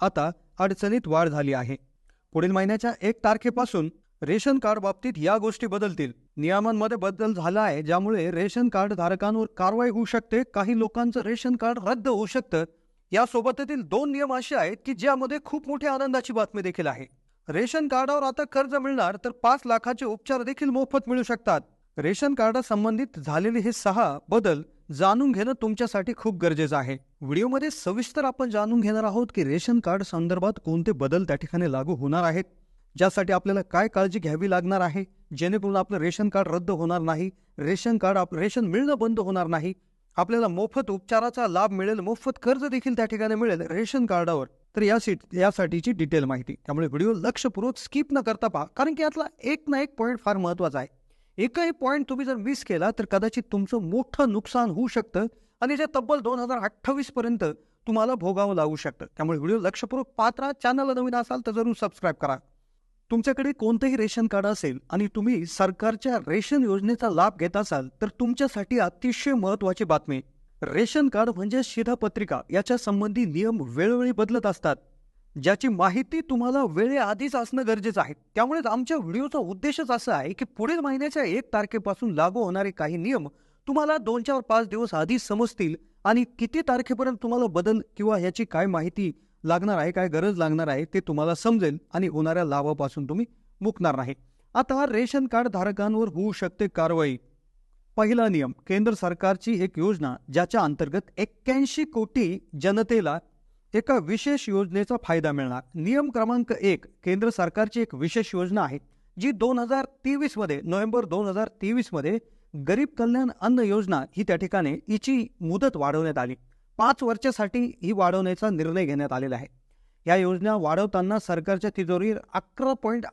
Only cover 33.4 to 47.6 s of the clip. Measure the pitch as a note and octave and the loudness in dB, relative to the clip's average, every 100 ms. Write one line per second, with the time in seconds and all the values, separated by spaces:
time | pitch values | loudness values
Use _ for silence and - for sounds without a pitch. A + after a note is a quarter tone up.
33.4 | G3 G3 F#3 G3 A3 - F#3+ F#3 D#3+ D#3 | 2 -2 0 0 2 2 2 0 -2 -2
34.4 | G3 F3+ F3 F#3+ F3 E3+ F#3+ _ _ C#3+ | 2 2 2 0 0 -2 -6 _ _ -4
35.4 | F3 G#3 G3+ G3 F#3 G3 E3 E3+ G#3 G3 | 0 0 0 0 0 -2 -2 0 0 2
36.4 | F#3 E3+ F3 E3+ E3 F3 D#3+ D#3+ F#3 - | 0 -2 -2 -2 0 0 0 -2 -4 -8
37.4 | _ - D3 F#3+ A#3 A3 F#3+ G3 F3 D#3+ | _ -6 -2 -2 0 2 2 2 0 -2
38.4 | G3 B3+ G3+ G3 C#4+ C#4 A3+ A3+ F#3+ F#3+ | -2 0 0 0 2 2 0 0 0 -2
39.4 | E3 E3 E3+ F#3+ _ _ _ - F3+ A#3 | 0 -2 -4 -8 _ _ _ -2 0 2
40.4 | A3 E3+ A3 C4+ G#3 G3 - A3+ A#3+ B3 | 0 0 -2 -2 -2 -6 0 0 0 -2
41.4 | A3+ F3 G#3 F#3+ G3 A3 F3+ A3+ C4 - | 0 2 2 0 -2 -2 -4 -4 -4 -2
42.4 | A#3+ C4+ C#4 B3+ C4+ A#3+ A3 G#3+ A3 A3 | 0 0 0 -2 -2 0 -2 -2 -2 0
43.4 | A#3 E3+ - F#3+ A3+ C#4 A3+ F3+ E3+ D#3 | 2 0 -2 -2 0 0 2 2 2 0
44.4 | C3 _ _ G#3+ G3+ A3 A3 F#3 - F3 | -4 _ _ 0 4 4 2 -4 -4 2
45.4 | G3 G3 E3+ E3+ A#3+ F#3+ D#3 D#3+ C3+ B2+ | 2 2 -2 0 -2 0 2 2 2 -2
46.4 | B2 - - D3 D#3+ D3 G#3 G#3 G3+ - | -6 -12 -6 -2 -2 0 0 2 -2 -2
47.4 | B3+ G3 | -4 -2